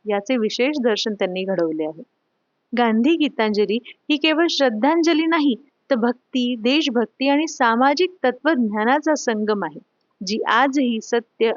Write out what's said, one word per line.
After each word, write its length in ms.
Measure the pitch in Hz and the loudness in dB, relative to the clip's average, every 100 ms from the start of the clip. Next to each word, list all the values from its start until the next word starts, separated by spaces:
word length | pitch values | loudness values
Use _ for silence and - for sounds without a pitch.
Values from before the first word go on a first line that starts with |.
| 208 | -4
याचे 320 | 202 202 254 | -2 0 -2
विशेष 440 | 214 - 262 302 | 0 0 -2 0
दर्शन 300 | 233 208 226 | 0 0 -4
त्यांनी 300 | 202 185 185 | -2 -2 -2
घडवले 400 | 190 180 165 156 | -4 -2 -2 -2
आहे. 200 | 156 160 - _ _ _ _ _ _ 240 | -6 -8 -18 _ _ _ _ _ _ -2
गांधी 380 | 233 220 254 330 | 0 2 2 2
गीतांजली 640 | 285 - 214 208 190 226 - - - | 0 -2 -2 0 0 -2 -6 -12 -4
ही 80 | 294 | -2
केवळ 300 | 311 311 339 | 0 2 0
श्रद्धांजली 760 | 330 262 214 269 339 330 311 330 | 2 0 2 0 2 2 2 2
नाही, 300 | 330 285 214 _ _ - | 2 0 -2 _ _ -4
तर 60 | 254 | 0
भक्ती, 600 | 240 247 _ 254 247 247 | 0 -2 _ -2 -2 -2
देशभक्ती 680 | 226 294 277 233 214 - 269 | 0 0 0 0 -2 -2 0
आणि 200 | 285 311 | 2 0
सामाजिक 640 | - 240 226 269 294 370 - | 0 2 4 2 2 -2 0
तत्वज्ञानाचा 920 | 254 247 294 294 220 214 220 294 311 294 | -2 0 0 0 0 0 0 0 0 -2
संगम 480 | - 214 214 208 | -2 -2 -2 -2
आहे, 160 | 160 156 - _ _ - 190 | -4 -10 -20 _ _ -12 -6
जी 160 | 220 - | -4 0
आजही 520 | 220 277 277 247 220 | 2 2 2 0 -2
सत्य, 480 | - 233 - - 226 | -2 -4 -4 -2 -2